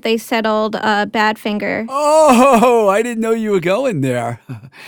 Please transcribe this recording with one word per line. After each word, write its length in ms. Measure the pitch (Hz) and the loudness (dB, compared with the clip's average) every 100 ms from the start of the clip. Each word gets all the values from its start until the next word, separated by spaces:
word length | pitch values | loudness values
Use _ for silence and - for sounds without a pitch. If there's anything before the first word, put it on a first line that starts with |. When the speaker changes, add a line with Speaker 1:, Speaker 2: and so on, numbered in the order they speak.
Speaker 1:
they 140 | 226 226 | -4 -4
settled, 580 | - 233 220 214 214 | -4 -4 -2 -2 -2
uh, 320 | - 214 208 208 | -4 -2 -2 -2
Badfinger. 800 | 226 214 220 220 208 202 - 226 | -2 -2 -2 -6 -6 -4 -6 -6
Speaker 2:
Oh, 1000 | 277 294 311 302 240 269 233 247 233 202 | -2 2 4 6 6 6 6 4 4 2
I 120 | 202 | 0
didn't 200 | 240 226 | -2 -4
know 100 | 226 | -2
you 200 | 226 214 | -2 0
were 80 | 190 | -2
going 420 | 165 208 269 156 | 0 -2 -2 -2
there. 400 | 131 123 117 120 - | -2 -2 -6 -8 -14
<laughs> 220 | 117 - - | -18 -20 -20